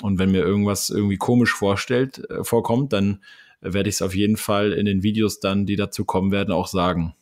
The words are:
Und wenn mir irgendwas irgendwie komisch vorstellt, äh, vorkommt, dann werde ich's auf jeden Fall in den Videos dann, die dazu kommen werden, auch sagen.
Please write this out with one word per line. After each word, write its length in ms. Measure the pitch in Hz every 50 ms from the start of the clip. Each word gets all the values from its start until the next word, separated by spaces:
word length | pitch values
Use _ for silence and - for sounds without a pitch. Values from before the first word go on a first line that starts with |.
Und 180 | - 101 95 90
wenn 120 | 95 95
mir 120 | 95 92
irgendwas 460 | 78 90 101 101 101 104 101 - - -
irgendwie 300 | - 101 104 101 98 95
komisch 340 | - 120 123 123 117 -
vorstellt, 720 | - - 104 98 98 - - - 123 123 135 131 - - - -
äh, 120 | - 92
vorkommt, 520 | 92 - 117 117 - - 117 127 143 135 107
dann 280 | 98 98 101 101 - - - - - - - _ _
werde 300 | - 95 90 101 98 104
ich's 100 | - -
auf 140 | 98 92 92
jeden 240 | 98 104 104 110 -
Fall 340 | - - 104 101 104 104
in 140 | - - 104
den 160 | 104 98 95
Videos 380 | 98 107 107 110 107 101 - -
dann, 260 | - 95 98 101 98
die 100 | 101 101
dazu 280 | 101 101 98 - - 98
kommen 260 | - - 95 95 95
werden, 200 | 101 101 98 101
auch 160 | 85 87 95 -
sagen. 460 | 98 92 87 90 85 85 82 80 - _